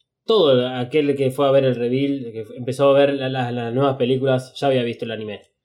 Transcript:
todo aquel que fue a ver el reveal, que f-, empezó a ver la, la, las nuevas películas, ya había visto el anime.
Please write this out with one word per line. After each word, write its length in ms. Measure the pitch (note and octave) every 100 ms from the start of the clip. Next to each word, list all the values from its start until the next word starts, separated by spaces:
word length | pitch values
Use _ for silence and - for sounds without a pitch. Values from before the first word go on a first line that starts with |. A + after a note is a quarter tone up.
| _ _
todo 420 | - A3 D#3 B2+ B2
aquel 460 | B2+ B2+ D#3 C#3+ C#3
que 140 | C3
fue 160 | C3 C#3
a 40 |
ver 140 | C#3
el 100 | C3 A#2
reveal, 540 | A#2+ C3 C#3 C#3 A#2
que 80 | A2
f-, 160 | G#2+ B2+
empezó 320 | A#2+ A#2+ C#3
a 40 | C#3
ver 140 | C#3+
la, 140 | C#3 C3
la, 240 | C3 A#2+
las 220 | A#2+ A#2
nuevas 220 | A#2+ C3+ B2+
películas, 580 | B2 C3 C3+ B2+ B2+ -
ya 100 | C#3+
había 140 | C3
visto 220 | A#2+ A#2
el 60 | A#2
anime. 320 | A2 G#2+ G2 _ _